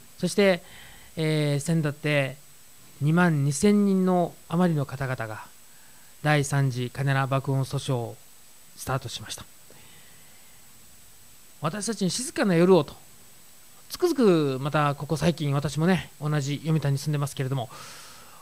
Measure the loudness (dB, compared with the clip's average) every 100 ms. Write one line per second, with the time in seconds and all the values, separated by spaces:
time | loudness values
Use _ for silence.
0 | -20 -6 -4 2 2 2 -4 -20 -20 -20
1 | -12 -4 0 2 0 0 0 0 0 -2
2 | -2 0 0 -6 -20 -20 -20 -20 -18 -4
3 | 0 4 4 2 0 2 4 4 4 2
4 | 2 2 0 -4 -4 0 2 0 -2 -6
5 | -6 -6 -8 -10 -16 -20 -20 -20 -20 -20
6 | -20 -4 0 2 2 0 0 -2 -6 -4
7 | -2 0 0 -2 -2 -2 -2 -4 -4 -4
8 | -6 -12 -20 -20 -20 -20 -20 -14 -6 -6
9 | -6 -12 -12 -14 -16 -20 -20 -20 -20 -20
10 | -20 -20 -20 -20 -20 -20 -20 -20 -20 -20
11 | -20 -20 -20 -20 -20 -10 -8 -6 -6 -2
12 | -2 -2 -6 -2 2 4 6 6 4 -6
13 | -20 -20 -20 -20 -20 -20 -20 -20 -16 -2
14 | 0 4 4 6 2 -2 -2 0 0 -2
15 | -4 -2 0 0 0 0 -2 0 2 2
16 | -2 -8 -4 -2 -2 -4 0 0 2 -2
17 | -2 -2 -4 -4 -4 -4 -6 -12 -18 -20
18 | -20 -20 -20 -20